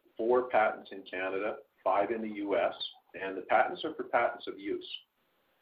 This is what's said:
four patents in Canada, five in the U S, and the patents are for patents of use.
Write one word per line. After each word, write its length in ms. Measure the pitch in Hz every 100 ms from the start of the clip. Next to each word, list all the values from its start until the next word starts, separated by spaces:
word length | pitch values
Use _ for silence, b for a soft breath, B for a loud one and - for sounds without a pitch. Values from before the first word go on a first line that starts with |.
| _ -
four 280 | 113 127
patents 460 | 123 113 107 - -
in 100 | 95
Canada, 540 | - 92 92 95 107 - - _
five 260 | 95 98 101
in 120 | 110
the 140 | 110 101
U 200 | 101 92
S, 160 | 98 - - - _ -
and 140 | 95 95
the 60 |
patents 420 | - 110 - -
are 80 | 160
for 120 | -
patents 420 | - 123 120 - -
of 120 | 90
use. 300 | 101 90 - - - _ _ _ _ _